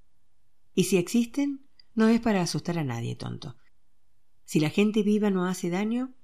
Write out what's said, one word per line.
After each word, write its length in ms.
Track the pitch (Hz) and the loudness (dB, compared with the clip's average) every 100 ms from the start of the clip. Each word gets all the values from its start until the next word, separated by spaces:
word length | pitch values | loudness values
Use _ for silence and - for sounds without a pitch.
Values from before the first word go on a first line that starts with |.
| - - - - - - - | -16 -20 -20 -20 -20 -20 -4
Y 100 | - | 0
si 140 | 180 185 | 2 2
existen, 680 | 175 233 233 277 285 269 - - - | 2 0 0 -2 -4 -4 -12 -20 -8
no 140 | 220 220 | 2 4
es 120 | 233 | 4
para 220 | 233 196 | 2 0
asustar 360 | 170 156 - 170 | 0 -2 -4 -4
a 60 | |
nadie, 320 | 139 117 120 120 | -4 -4 -6 -6
tonto. 400 | 120 117 143 - - - - - - - - - | -8 -10 -12 -16 -20 -20 -20 -20 -20 -20 -20 -20
Si 160 | - 170 | -4 0
la 100 | 151 | 0
gente 320 | 202 214 214 | 2 2 2
viva 280 | 202 208 208 | 2 2 2
no 160 | 190 180 | 0 -2
hace 240 | 185 175 | -2 -4
daño, 440 | 180 214 240 254 - | -2 -2 -4 -6 -10